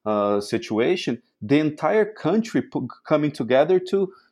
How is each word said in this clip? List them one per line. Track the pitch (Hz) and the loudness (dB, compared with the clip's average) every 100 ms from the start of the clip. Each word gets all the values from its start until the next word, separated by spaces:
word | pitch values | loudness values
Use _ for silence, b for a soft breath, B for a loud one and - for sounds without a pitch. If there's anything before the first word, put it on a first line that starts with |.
| 107 | -4
uh, | 104 101 101 | 0 0 0
situation, | 101 110 - 107 139 185 - 117 _ _ | -2 -4 -2 0 0 0 -4 -6 _ _
the | 104 143 | 0 2
entire | 156 151 156 214 | 2 -2 0 2
country | 208 - 156 220 226 135 | 0 -2 -2 0 0 -2
p-, | - - 127 - - | -2 -6 -8 -10 0
coming | 156 151 | 0 0
together | 143 117 131 160 185 | -2 2 2 4 2
to, | 185 196 185 B B | 0 -2 -2 B B